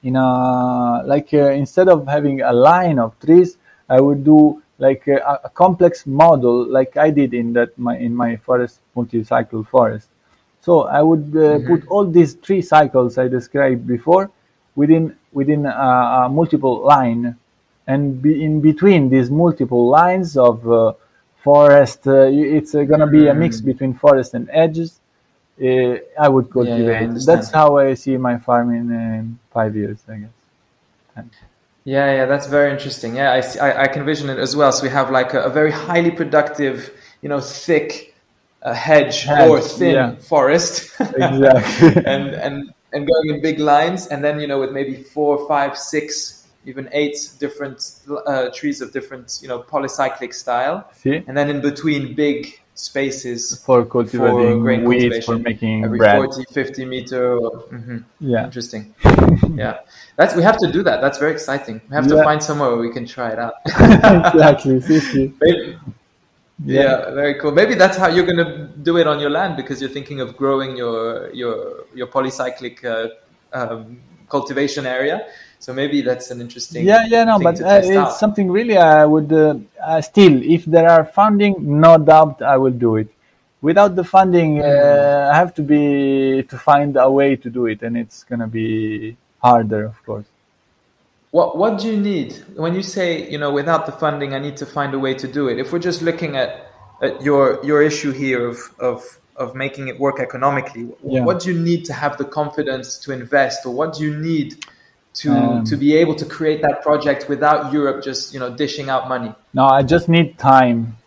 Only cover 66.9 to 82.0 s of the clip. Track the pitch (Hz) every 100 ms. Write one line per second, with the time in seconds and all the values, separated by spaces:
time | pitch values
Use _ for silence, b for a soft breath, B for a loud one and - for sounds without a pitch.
66.9 | 131 - 131 143 143 151 143 214 226 190
67.9 | - 185 170 175 170 170 147 147 151 147
68.9 | 170 156 147 147 147 190 143 131 135 135
69.9 | 139 139 143 123 110 135 135 135 127 120
70.9 | 117 113 113 - 127 120 113 - - -
71.9 | 131 123 135 131 131 127 123 127 117 123
72.9 | 113 113 - _ _ _ 127 117 113 110
73.9 | 123 _ _ _ 139 131 139 143 147 131
74.9 | 127 139 180 214 B B B - 131 139
75.9 | 143 123 123 - 123 120 123 - - 180
76.9 | 220 226 233 226 214 170 170 170 202 185
77.9 | 190 135 110 214 208 190 185 240 208 165
78.9 | 151 151 156 151 156 156 139 107 - 151
79.9 | 160 151 - 190 135 117 165 160 165 165
80.9 | 165 160 - 208 202 202 190 151 147 160
81.9 | 165